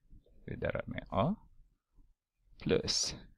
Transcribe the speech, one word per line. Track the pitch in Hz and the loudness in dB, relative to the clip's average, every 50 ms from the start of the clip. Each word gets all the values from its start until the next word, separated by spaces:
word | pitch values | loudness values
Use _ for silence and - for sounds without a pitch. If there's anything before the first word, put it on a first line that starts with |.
| _ _ - - - - - - - | _ _ -20 -20 -20 -20 -20 -18 -10
dividerat | - - - - - - - - - | -8 -6 -2 -2 0 0 -2 -4 -4
med | - - - - | -6 -8 -8 -2
A | - 92 110 160 214 - - - - - - - _ _ _ _ _ - - _ _ _ _ _ _ _ _ _ - - | 2 4 4 4 2 0 -4 -14 -20 -20 -20 -20 _ _ _ _ _ -20 -20 _ _ _ _ _ _ _ _ _ -18 -6
plus | - - - - - - - - - - - - - - - | 2 2 2 4 4 2 0 0 0 0 -4 -6 -12 -18 -20